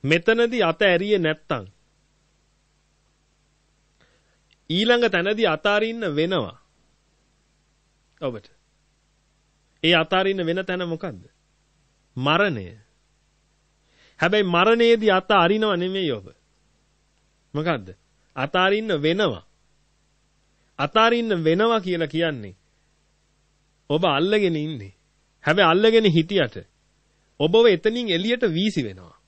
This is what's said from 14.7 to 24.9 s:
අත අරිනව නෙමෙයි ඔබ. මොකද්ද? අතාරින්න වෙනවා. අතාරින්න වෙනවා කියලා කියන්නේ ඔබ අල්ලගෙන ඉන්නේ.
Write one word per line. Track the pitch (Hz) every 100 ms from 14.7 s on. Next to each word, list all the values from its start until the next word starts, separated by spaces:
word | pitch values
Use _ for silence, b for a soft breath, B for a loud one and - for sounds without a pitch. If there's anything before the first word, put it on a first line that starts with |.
| 233 233 233 214
අත | 190 190
අරිනව | 208 170 214 214
නෙමෙයි | 175 185 190 175
ඔබ. | 113 92 - _ _ _ _ _ _ _ _ _ _ _
මොකද්ද? | 147 160 143 92 87 _ _ _ -
අතාරින්න | 135 180 185 208 220 160
වෙනවා. | 151 180 196 95 _ _ _ _ _ _ _ _ _ _ _ _ _ -
අතාරින්න | 147 220 226 240 226 185
වෙනවා | 160 170 226 226
කියලා | 185 175 156
කියන්නේ | 160 165 139 101 92 _ _ _ _ _ _ _ _ _ _ _ _ _
ඔබ | 147 180
අල්ලගෙන | 139 180 214 196 160
ඉන්නේ. | 151 143 98